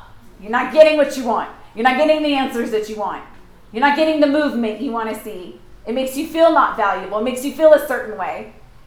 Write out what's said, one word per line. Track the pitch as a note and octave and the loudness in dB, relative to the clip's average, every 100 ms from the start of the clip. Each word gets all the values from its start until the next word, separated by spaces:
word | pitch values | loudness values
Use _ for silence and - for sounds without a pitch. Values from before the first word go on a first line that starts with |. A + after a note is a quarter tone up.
| - - - - | -20 -20 -20 -18
you're | G3 | -6
not | A#3+ C#4 | -4 0
getting | D#4 D#4 D4+ | 6 6 6
what | C#4+ C4+ | 0 -2
you | |
want. | A#3+ G3+ C#3 - - G3+ | -4 -4 -6 -14 -16 -4
You're | |
not | B3+ B3+ | 0 2
getting | D#4 D#4 | 2 2
the | D4+ | 0
answers | C#4 B3+ A#3 A#3 | -2 -2 -4 -4
that | G#3+ G#3+ | -4 -6
you | G#3+ | -8
want. | G3 D#3 - - - - - | -8 -8 -14 -20 -20 -20 -14
You're | G#3+ | -2
not | C#4+ C#4+ | 0 2
getting | D#4+ D#4 | 2 2
the | C#4+ | 2
movement | D4 C#4+ A#3 A3+ A3+ | 2 0 -2 -4 -4
you | C#4 | -6
wanna | A3+ A3 G#3+ | -6 -6 -8
see. | A3 F#3 F3+ - - - - | -12 -14 -16 -18 -20 -16 -8
It | |
makes | B3 B3+ C4+ | -4 -4 -6
you | D#4+ | -4
feel | D#4+ E4 | 2 4
not | D4 - - | 6 2 0
valuable. | G3+ F#3 F#3+ G#3 | -2 -2 -4 -4
It | |
makes | A#3+ A#3+ | -4 -4
you | C#4 | -6
feel | - D#4 | 2 6
a | D4 D4 | 6 4
certain | B3 G#3+ G3 | -6 -6 -8
way. | E3+ E3 G#3+ - - - | -8 -8 -14 -20 -20 -20